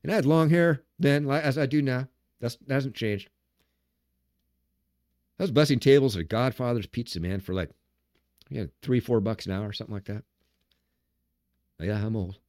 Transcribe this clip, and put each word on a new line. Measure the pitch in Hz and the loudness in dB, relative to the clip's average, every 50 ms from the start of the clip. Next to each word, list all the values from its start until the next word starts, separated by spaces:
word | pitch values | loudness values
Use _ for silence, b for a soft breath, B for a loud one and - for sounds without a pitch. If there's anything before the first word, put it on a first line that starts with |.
| - | -2
And | - | 0
I | - | 0
had | - 123 | 2 4
long | 139 160 160 160 151 | 4 4 4 6 6
hair | 165 170 170 170 156 131 _ _ _ | 4 4 4 4 2 0 _ _ _
then, | - 170 143 143 147 147 | 0 2 2 2 2 0
li-, | 135 139 156 | 0 -2 0
as | 151 143 123 | 0 0 0
I | 151 143 | 0 -2
do | 127 143 151 | 0 2 0
now. | 143 135 127 127 135 131 _ _ _ _ _ _ | 2 2 -2 -2 -4 -8 _ _ _ _ _ _
That's, | 120 120 - _ - | -8 -8 -8 _ -8
that | - 131 | -4 -2
hasn't | 139 131 131 107 | -2 -2 -4 -6
changed. | - 117 107 104 98 - _ _ _ _ _ _ _ _ _ _ _ _ _ _ _ _ _ _ _ _ _ _ _ _ _ _ _ _ _ _ _ _ _ _ _ _ _ _ _ _ _ _ - | -6 -4 -4 -4 -4 -8 _ _ _ _ _ _ _ _ _ _ _ _ _ _ _ _ _ _ _ _ _ _ _ _ _ _ _ _ _ _ _ _ _ _ _ _ _ _ _ _ _ _ -6
I | 185 | -4
was | 190 | 2
busing | 113 147 151 143 139 120 | 4 4 4 4 2 2
tables | - 151 139 143 135 131 104 | 6 6 6 6 6 2 0
at | 90 82 | -4 -6
Godfather's | 78 - 110 123 131 - - 127 120 120 117 92 | -2 -2 0 0 0 -2 -4 -4 -4 -2 -4 -6
Pizza, | - - 120 117 - - 87 | -6 -8 -8 -8 -6 -8 -6
man, | 82 90 98 95 | -4 -4 -4 -6
for, | 95 - 92 | -6 -4 -4
like, | 92 85 71 _ _ _ _ _ _ _ _ _ _ _ _ _ _ _ _ | -4 -4 -6 _ _ _ _ _ _ _ _ _ _ _ _ _ _ _ _
yeah, | 139 117 98 69 _ _ | -10 -8 -8 -10 _ _
three, | - - 127 123 | -4 0 0 0
four | - - 120 113 | 0 0 0 0
bucks | 98 113 110 - - | 0 0 -4 -4 -6
an | 95 95 | -6 -6
hour, | 98 107 107 | -6 -6 -8
something | 104 - 113 - 107 | -8 -10 -10 -10 -10
like | 101 98 | -10 -10
that. | - 104 107 - _ _ _ _ _ _ _ _ _ _ _ _ _ _ _ _ _ _ _ _ _ _ _ _ _ _ _ _ _ _ _ | -10 -12 -12 -12 _ _ _ _ _ _ _ _ _ _ _ _ _ _ _ _ _ _ _ _ _ _ _ _ _ _ _ _ _ _ _
Yeah, | 82 98 107 107 104 | -6 -4 -4 -2 -4
I'm | 110 110 | -4 -4
old. | 110 92 90 104 _ _ | -4 -4 -6 -8 _ _